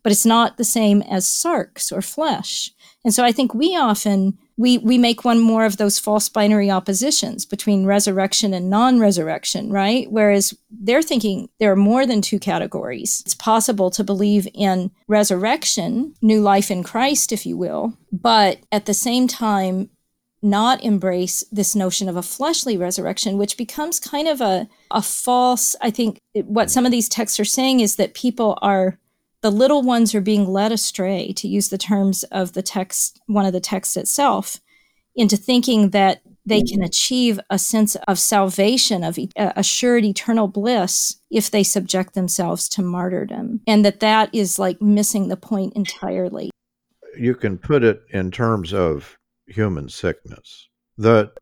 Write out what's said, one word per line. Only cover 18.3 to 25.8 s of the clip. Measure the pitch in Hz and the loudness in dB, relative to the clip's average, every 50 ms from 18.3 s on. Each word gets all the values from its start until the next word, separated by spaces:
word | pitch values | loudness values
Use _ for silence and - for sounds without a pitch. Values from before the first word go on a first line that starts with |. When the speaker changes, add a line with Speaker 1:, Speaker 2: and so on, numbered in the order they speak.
| 226 220 202 190 - - _ - 214 | 4 6 4 4 2 -2 _ -4 -4
Speaker 1:
at | 208 208 | -4 -2
the | - 202 | -2 -4
same | - - 247 240 247 254 240 | -2 -2 0 0 2 0 0
time, | - - 233 214 208 196 190 185 185 190 196 - _ _ _ _ _ _ _ _ _ - - | 0 -2 -2 0 0 0 0 0 -2 -4 -4 -6 _ _ _ _ _ _ _ _ _ -4 -2
not | 208 202 202 220 240 262 - - | 0 2 2 2 2 0 0 0
embrace | 226 208 190 180 190 180 180 180 180 - - - - 220 | 0 0 0 0 -2 -2 -2 -2 -4 -4 -8 -8 -6 -4
this | 202 196 - - | -2 -2 0 0
notion | 208 190 185 180 - 202 190 | 0 -2 -2 -2 -4 -4 -4
of | 170 | -4
a | 180 175 | -6 -6
fleshly | - - - 269 311 330 - - 262 220 | -8 -8 -4 -2 -2 -2 -2 -2 -2 -2
resurrection, | 180 180 180 175 - 170 165 202 - - 214 196 196 | -2 -2 -2 -4 -4 -4 -6 -4 -4 -4 -4 -2 -2
which | 202 202 - | -2 -2 -4
becomes | - 240 214 - - 302 240 240 - | -6 -8 -10 -8 -8 -6 -6 -6 -6
kind | - - - 285 302 | -8 -6 -6 -4 -2
of | 330 302 262 | -2 -2 0
a, | 247 202 185 180 220 - _ _ _ - | 0 0 0 0 -2 -6 _ _ _ -6
a | - - | -4 -4
false, | 202 - - - - 247 247 247 247 247 247 233 - - - - | -4 -4 -6 -6 -2 0 0 2 2 2 2 0 -2 -4 -4 -4